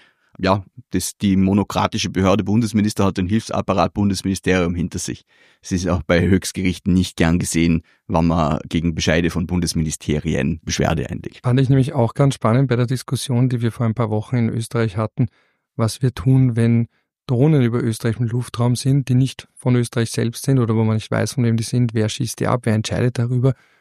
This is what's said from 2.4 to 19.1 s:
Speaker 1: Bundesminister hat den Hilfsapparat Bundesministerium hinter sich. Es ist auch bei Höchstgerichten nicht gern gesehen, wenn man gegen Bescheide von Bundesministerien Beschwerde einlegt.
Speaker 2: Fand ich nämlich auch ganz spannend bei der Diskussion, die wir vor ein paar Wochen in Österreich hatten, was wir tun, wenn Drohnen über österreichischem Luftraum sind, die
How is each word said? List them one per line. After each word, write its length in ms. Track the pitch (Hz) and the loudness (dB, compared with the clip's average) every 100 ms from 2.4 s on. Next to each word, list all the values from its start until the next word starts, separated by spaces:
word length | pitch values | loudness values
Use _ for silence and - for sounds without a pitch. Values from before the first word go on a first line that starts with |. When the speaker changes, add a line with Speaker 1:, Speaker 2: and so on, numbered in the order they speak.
Speaker 1:
Bundesminister 640 | 98 107 113 110 104 - | 2 0 0 0 0 0
hat 140 | 98 92 | -2 0
den 100 | 90 | -2
Hilfsapparat 640 | 110 - - 98 98 85 | -2 -2 -4 -2 0 0
Bundesministerium 800 | - 101 95 95 95 - 92 87 | 0 -2 -2 -4 -4 0 0 0
hinter 240 | 85 82 - | -2 -4 -6
sich. 240 | - - _ _ _ _ | -8 -10 _ _ _ _
Es 80 | - | -6
ist 160 | 92 87 | -2 0
auch 160 | 87 | -2
bei 240 | - 87 87 | 2 2 4
Höchstgerichten 640 | 95 - - 92 87 - | 2 0 -4 -2 -2 0
nicht 240 | 90 90 - | 2 2 2
gern 220 | 85 85 | 2 2
gesehen, 440 | - 82 85 82 - _ - | 0 2 2 2 -4 _ -4
wenn 180 | 90 82 | 0 2
man 320 | 85 76 78 - | 2 0 -2 -4
gegen 280 | 85 82 80 | -2 -2 -2
Bescheide 340 | 85 80 85 | 0 2 0
von 160 | 85 87 | -2 -4
Bundesministerien 1120 | 90 85 82 78 78 - 76 80 76 69 85 | -2 -2 -2 -4 -4 -4 -4 -2 -2 -2 -4
Beschwerde 440 | - - - 78 64 | -6 -2 0 -2 -4
einlegt. 300 | - - - | -8 -12 -8
Speaker 2:
Fand 160 | 127 123 | -2 2
ich 80 | 131 | 4
nämlich 240 | 135 127 | 2 2
auch 220 | - 117 | 0 0
ganz 200 | - 139 | 2 0
spannend 340 | - 117 120 139 | 2 0 2 2
bei 60 | |
der 120 | 120 120 | 0 -2
Diskussion, 600 | 127 - 127 - 120 127 | -4 -4 -6 -2 0 0
die 140 | 123 | 0
wir 80 | 117 | -2
vor 160 | - 117 | -2 -2
ein 80 | |
paar 160 | 110 113 | -2 -2
Wochen 260 | 107 107 123 | -2 -2 0
in 120 | 113 | 0
Österreich 480 | - 113 120 113 95 | -2 -4 -2 -2 -2
hatten, 320 | 107 - 123 _ _ _ _ - | -4 -2 -2 _ _ _ _ -4
was 260 | 113 - | -4 -2
wir 100 | 131 | -4
tun, 440 | - - 131 131 113 | -2 2 4 4 2
wenn 320 | 117 117 117 _ _ _ - | 2 2 0 _ _ _ -4
Drohnen 340 | 120 147 151 | 2 4 4
über 180 | 120 120 | 2 0
österreichischem 460 | 113 110 120 107 120 | -2 -2 -2 -2 -2
Luftraum 480 | 120 120 - 123 | -4 -6 -2 0
sind, 340 | 123 135 143 | 0 0 0
die 60 | 127 | 2